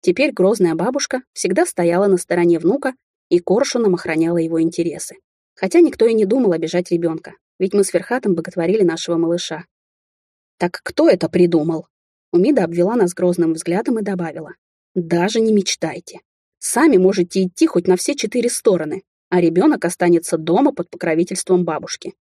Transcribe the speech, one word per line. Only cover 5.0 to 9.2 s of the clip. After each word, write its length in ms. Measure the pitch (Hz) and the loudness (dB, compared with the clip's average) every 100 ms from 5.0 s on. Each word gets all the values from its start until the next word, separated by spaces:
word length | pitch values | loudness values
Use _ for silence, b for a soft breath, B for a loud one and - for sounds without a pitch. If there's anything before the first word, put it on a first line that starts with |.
| - - _ _ _ _ | -14 -16 _ _ _ _
Хотя 260 | 190 339 | 0 4
никто 240 | 320 - 226 | 4 4 2
и 80 | |
не 120 | 226 196 | 2 2
думал 280 | 262 226 | 2 2
обижать 380 | 165 160 180 180 | 0 -2 -4 -2
ребёнка, 420 | 170 170 160 - - _ _ | -2 -2 -6 -12 -20 _ _
ведь 140 | 185 | -2
мы 100 | 202 | 0
с 60 | 196 | 0
Ферхатом 460 | - 190 254 226 170 | -2 -4 -4 0 -2
боготворили 480 | 165 - 165 214 | -4 -4 -2 2
нашего 340 | 180 165 - | 2 0 -4
малыша. 480 | 170 | -2